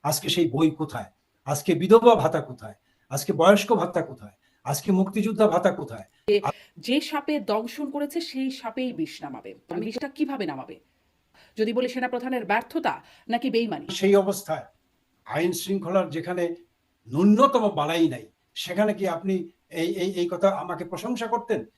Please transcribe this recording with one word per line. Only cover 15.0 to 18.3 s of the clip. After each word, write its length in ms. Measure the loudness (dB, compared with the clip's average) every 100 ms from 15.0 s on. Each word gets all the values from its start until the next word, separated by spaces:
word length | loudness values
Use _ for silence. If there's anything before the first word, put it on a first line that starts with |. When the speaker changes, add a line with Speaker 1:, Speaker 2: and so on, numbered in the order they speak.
| _ _ -6
Speaker 1:
আইন 260 | -2 0
শৃঙ্খলার 580 | -2 -4 -4 0 0 0
যেখানে 460 | -6 -6 -2 -2 -4 _ _ _ _ -6
ন্যূনতম 600 | 4 6 8 6 4 2
বালাই 380 | 0 -2 2 2
নাই, 180 | 0 -14